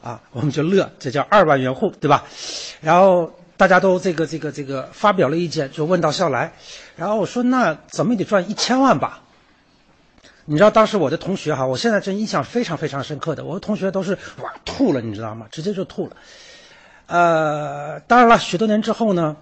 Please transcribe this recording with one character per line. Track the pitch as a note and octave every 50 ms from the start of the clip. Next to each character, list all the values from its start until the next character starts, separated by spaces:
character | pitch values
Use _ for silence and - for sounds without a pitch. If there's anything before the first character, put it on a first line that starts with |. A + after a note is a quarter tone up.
啊， | B2 A#2+ A#2+ G#2+ _ _
我 | - A#2+
们 | C3 D3+
就 | C#3 D3+ D3
乐， | E3 G3+ F#3+ F3+ - - _
这 | - C#3
叫 | A#2+ C#3 B2+ -
二 | G3+ G#3+ F3
万 | D#3 C#3+ C3+
元 | B2+ B2+ C3
户， | - G#3+ F3+ - _
对 | - C#3+
吧？ | C#3+ B2+ - - - - - - - - - - - -
然 | - D#3 E3 F3+
后 | G3 G3 F3+ F3 E3 D#3+ - - - _ _
大 | - F#3+
家 | F3+ F#3 F3+
都 | F3+ F#3+ F#3 F#3
这 | F#3 F#3+ E3
个， | D3+ D#3+
这 | C#3+ E3 D3+
个， | D3+ D3
这 | C#3+ D3+ C#3+
个 | C3 C#3 C3 C3 - -
发 | - - G#3
表 | G3+ F#3+ D#3
了 | B2+ D#3
意 | E3+ F3
见， | D#3+ - D#3 C#3 C3+
就 | - - D3+
问 | D#3+ F#3 F3
到 | E3+ D#3
笑 | C#3 - F#3 D#3+
来。 | C3 A#2 C#3+ E3 - _ - - - - - - _
然 | - E3 G3+
后 | G#3+
我 | A3 F3+
说 | - - A#3+ B3
：“那 | B3 B3+ B3+ A#3 E3+ D3+ - _
怎 | _ - - D3+
么 | G#3 B3
也 | F#3+
得 | F3
赚 | - G#3+ F#3+ F3 F#3+
一 | G3+
千 | - - - A#3+ C4
万 | C4+ C4 G3+
吧？” | B2+ - G2+ - - _ _ _ _ _ _ _ _ _ _ _ _ _ _ _ _ _ _ _ _ _ - _ _ _
你 | - D3
知 | D3+ G3+
道 | G#3+
当 | G#3 A3 G#3+
时 | G#3 G#3+
我 | G3+ - -
的 | D#3
同 | E3+ - - F#3+
学 | E3+ - D3+ D3+
哈， | C3 C3
我 | C3 C3
现 | B2+ - A#3
在 | G#3+ G3
真 | - G3+ F#3+
印 | G#3 A3
象 | G3 - D#3+ A3
非 | - - A#3+ A#3+
常， | - E3
非 | - E3
常 | D3 C3+ C#3 C3
深 | - D#3 C3+
刻 | - E3 C#3
的， | - C3
我 | C3+ D3+
的 | E3+
同 | - - G#3+
学 | E3 F#3 G3
都 | E3+ F#3+
是， | F3+ F#3 F#3 - - - - -
哇， | - - - - _
吐 | - - - C4+ A3 D3+
了， | B2
你 | A2 A2+ G2+
知 | G2+
道 | A2+ A2 G#2+
吗？ | A2+ A2 G#2
直 | - D#3+
接 | D3+ G3+ G#3
就 | F#3+ F#3
吐 | - - - E3+
了。 | G#2+ - - _ - - - - - - - - - - - _ _ _ _ _
呃， | - E3 F3 F3 E3+ E3 D#3+ D#3+ D3+ D3+ D3 D3+ C#3+ C#3+ C#3+ C#3+ D3+ D3+ D3
当 | _ _ A#3 B3
然 | A#3+
了， | A#3 A#3 G3+
许 | - - -
多 | E3+ A3
年 | G#3+ G#3 G#3+
之 | G#3+ A3
后 | G#3 - A#3+ G#3+ F#3+
呢 | F3 E3 D3+ D3 -